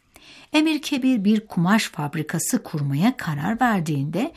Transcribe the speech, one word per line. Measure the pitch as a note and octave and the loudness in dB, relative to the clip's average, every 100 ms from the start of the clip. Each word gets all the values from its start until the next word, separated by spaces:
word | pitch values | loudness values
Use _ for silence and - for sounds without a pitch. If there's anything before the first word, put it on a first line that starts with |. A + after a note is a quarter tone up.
| _ - - - - | _ -20 -20 -20 -2
Emir | D4+ D#4 D4+ | 2 2 0
Kebir | - C#4 C4 B3 | -2 0 2 2
bir | F#3+ A3 G#3+ | 4 2 0
kumaş | - E3+ A3 - | 0 2 2 0
fabrikası | - D3 D#3+ D3+ E3 - - | -6 -6 -4 -4 -4 -2 -4
kurmaya | - D#3 C#3+ C#3 A3 C4 | -4 -4 -2 2 0 0
karar | - C#3+ E3 A3+ | -6 -4 -4 0
verdiğinde | B3 G3+ D#3+ D3 D3 E3 D#4 | 0 0 -2 -2 -2 -4 -4